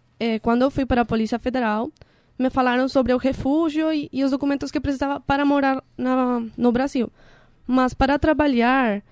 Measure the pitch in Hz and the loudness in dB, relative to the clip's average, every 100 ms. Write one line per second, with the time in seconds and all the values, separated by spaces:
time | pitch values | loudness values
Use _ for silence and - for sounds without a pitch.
0 | _ _ 226 220 226 240 262 - 254 247 | _ _ -4 -2 0 2 2 0 0 0
1 | 233 226 220 233 262 254 220 214 277 - | 0 -2 -2 -4 -4 -2 -2 -2 -4 -10
2 | - _ _ - 254 262 254 247 262 269 | -20 _ _ -4 -2 2 2 2 2 0
3 | 240 247 262 - 262 302 330 302 320 311 | 2 0 0 -2 0 0 0 0 -2 -2
4 | 285 254 269 269 285 285 285 302 277 269 | -4 -2 -2 0 -2 -4 -4 -4 -4 -4
5 | 277 277 - 277 285 285 269 269 - - | -4 -4 -2 0 2 2 2 -2 -8 -6
6 | 247 262 247 240 226 - 240 240 277 269 | -2 0 0 -2 -6 0 0 2 -2 -2
7 | - - - - _ _ - 254 254 - | -4 -8 -20 -20 _ _ -2 2 2 2
8 | 269 285 311 285 294 240 233 269 240 202 | 0 2 2 2 2 4 4 2 2 -2
9 | - | -6